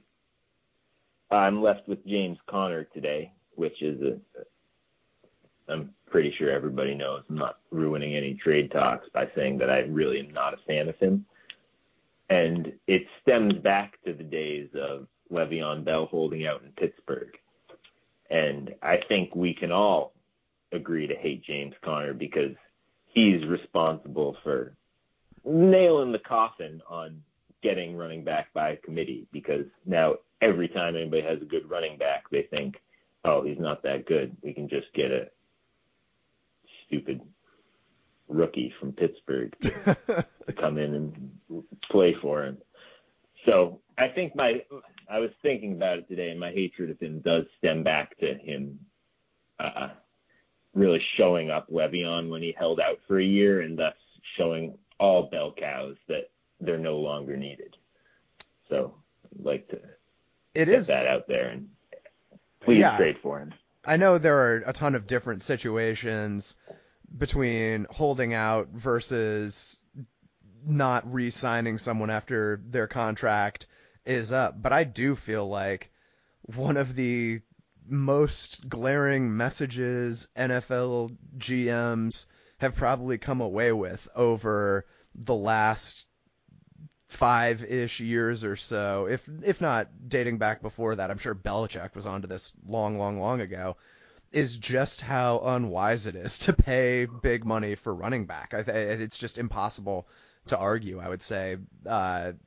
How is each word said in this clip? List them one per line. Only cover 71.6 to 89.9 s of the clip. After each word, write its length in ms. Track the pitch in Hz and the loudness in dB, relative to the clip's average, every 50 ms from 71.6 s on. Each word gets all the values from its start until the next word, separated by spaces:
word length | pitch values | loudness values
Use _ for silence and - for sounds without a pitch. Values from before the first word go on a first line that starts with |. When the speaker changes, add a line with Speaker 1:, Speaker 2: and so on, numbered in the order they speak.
| 117 113 110 110 | 0 0 -2 -2
Speaker 2:
someone 320 | - 123 113 110 107 107 | -2 -2 -2 -2 -2 -2
after 500 | 110 107 - - 127 113 107 107 107 101 90 | -2 -4 -4 -2 -2 0 0 0 -2 -4 -6
their 220 | 117 120 127 110 107 | -4 -2 -2 -2 -2
contract 800 | - 127 113 110 110 - - 113 104 104 101 104 - - - - _ _ _ _ _ _ _ | -2 -2 -2 -2 -2 0 0 2 2 2 2 0 -2 -8 -14 -20 _ _ _ _ _ _ _
is 280 | 127 127 123 113 107 | -4 -4 -2 -2 -2
up, 280 | 127 131 123 104 - 104 | 0 0 0 0 -2 -4
but 140 | 110 131 131 | 0 2 4
I 100 | 156 160 | 4 2
do 300 | 135 107 113 123 139 139 | 2 0 -2 0 0 0
feel 320 | - - - 110 107 101 98 | -2 -4 -4 -4 -2 -2 -2
like 440 | 101 98 98 98 98 92 - - _ _ _ _ _ _ _ _ _ _ | -4 -2 -2 -2 -4 -4 -6 -12 _ _ _ _ _ _ _ _ _ _
one 340 | - - 110 127 131 147 147 | -18 -12 -8 -4 -2 0 0
of 200 | 139 139 127 127 | 0 0 -2 -2
the 460 | 127 127 120 120 120 117 113 113 113 - _ _ _ _ _ _ _ - - | -2 0 0 0 0 0 -2 -4 -6 -8 _ _ _ _ _ _ _ -10 -4
most 800 | 135 143 135 135 139 147 151 143 - - - - - - - 127 | -2 0 2 2 4 4 4 2 0 -4 -8 -10 -12 -14 -12 -10
glaring 720 | 123 117 120 131 139 143 143 139 139 135 131 117 107 110 | -6 -4 0 0 2 2 2 2 2 2 0 0 0 0
messages 920 | 120 131 - - 151 131 120 127 127 123 123 123 123 120 117 117 - - _ | -2 -2 -2 -4 -6 -4 -4 -4 -2 -2 -2 -2 -2 -4 -4 -8 -10 -12 _
N 140 | - 127 127 | -4 -2 0
F 220 | 127 123 120 - | 0 -2 -2 -2
L 400 | 131 123 127 127 123 120 117 120 123 - - - - 131 | -2 0 0 0 0 -2 -2 -4 -8 -14 -18 -18 -14 -10
G 280 | - - 127 127 123 | -6 -2 0 0 2
Ms 640 | 120 120 120 120 120 117 113 113 113 113 - - - _ _ _ _ _ - | 2 2 2 0 0 0 0 0 -2 -2 -6 -8 -12 _ _ _ _ _ -2
have 160 | 135 131 123 | -2 -2 0
probably 440 | - 139 120 135 123 123 127 123 110 | 0 2 2 2 0 0 -2 -4 -4
come 200 | - 143 135 127 | -2 -2 -2 -2
away 320 | 120 101 92 107 117 120 | -2 -2 0 2 4 4
with 360 | 113 107 95 90 92 101 - - - | 4 2 0 -2 -6 -8 -14 -8 0
over 720 | 120 120 117 113 107 107 110 107 104 104 101 98 98 - - _ _ _ _ - | 2 4 4 4 2 0 0 0 2 2 2 2 0 0 -6 _ _ _ _ -18
the 220 | - 117 131 120 | -10 -4 -2 -2
last 720 | 107 98 110 110 110 107 110 110 110 - - - - - - _ _ _ _ _ _ _ _ - - _ _ _ - 156 - - _ _ _ | 0 2 2 2 4 4 2 2 0 -4 -8 -10 -12 -16 -18 _ _ _ _ _ _ _ _ -20 -20 _ _ _ -20 -20 -20 -20 _ _ _
five-ish 920 | - - 131 120 123 117 120 117 117 113 117 104 123 127 120 113 - - | -2 2 4 4 6 6 4 2 0 -2 -4 -4 -4 -2 -2 -4 -4 -6
years 440 | 117 113 117 117 117 113 120 110 110 | -4 -2 0 0 0 0 -2 -2 -4
or 120 | 104 101 | -6 -6
so, 500 | - - - 117 104 104 101 98 98 98 95 | -6 -6 -6 -4 -2 -2 -2 -2 -2 -2 -2
if, 220 | 123 131 - - 151 156 - | -2 -4 -6 -10 -16 -4 -2
if 160 | 202 180 - | -2 -2 0
not 260 | 175 151 123 113 101 - | 0 0 0 0 -2 -4